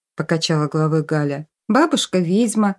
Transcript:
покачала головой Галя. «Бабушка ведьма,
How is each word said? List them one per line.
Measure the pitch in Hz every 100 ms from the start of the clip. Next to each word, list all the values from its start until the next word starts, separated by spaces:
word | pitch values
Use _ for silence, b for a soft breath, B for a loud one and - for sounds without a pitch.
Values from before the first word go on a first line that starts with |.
| _ -
покачала | 156 165 - 156 147
головой | 156 156 160
Галя. | 151 156 147 143 151 _ -
«Бабушка | 247 330 277 - 185
ведьма, | 165 196 233 220 202